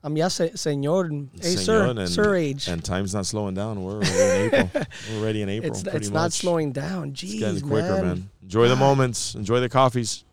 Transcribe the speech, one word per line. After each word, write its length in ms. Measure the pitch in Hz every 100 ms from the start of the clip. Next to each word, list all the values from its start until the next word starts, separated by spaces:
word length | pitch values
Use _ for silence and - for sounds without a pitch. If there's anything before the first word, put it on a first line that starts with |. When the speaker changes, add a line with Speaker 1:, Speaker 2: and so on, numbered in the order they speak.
Speaker 1:
I'm 120 | 147 151
ya 140 | 175
se-, 220 | - 165
señor. 760 | - 160 143 143 180 175 147 135 -
Hey, 140 | 165 180
Speaker 2:
Señor, 100 | 185
Speaker 1:
sir, 200 | 220 196
Speaker 2:
and, 180 | 117 90
Speaker 1:
sir 260 | 87 208 190
age. 340 | 151 139 -
Speaker 2:
and 120 | 82
time's 320 | 80 92 98
not 120 | 101 92
slowing 300 | 107 101 95
down. 280 | 107 104
We're 120 | 92 104
already 180 | -
in 400 | - 523 508 494
April. 180 | 277 -
Speaker 1:
<laughs> 380 | 294 - - 104
Speaker 2:
We're 80 | 110
already 220 | 110 107
in 80 | 101
April, 220 | 104 165
Speaker 1:
It's, 100 | 104
Speaker 2:
pretty 140 | 185 -
Speaker 1:
it's 120 | 104
not 100 | 156
Speaker 2:
much. 120 | 170
Speaker 1:
slowing 380 | - 180 170 151
down. 380 | 131 151 185 143
Speaker 2:
It's 140 | 139
getting 320 | 185 214 214 147
Speaker 1:
Jeez, 100 | 143
Speaker 2:
quicker, 220 | - 175 -
Speaker 1:
man. 100 | 90
Speaker 2:
man. 240 | 87 98 _
Enjoy 280 | 95 104 120
the 60 | 131
Speaker 1:
God. 40 |
Speaker 2:
moments. 560 | 139 139 127 113 - 113
Enjoy 240 | 104 120
the 80 | 123
coffees. 560 | 131 131 120 110 - _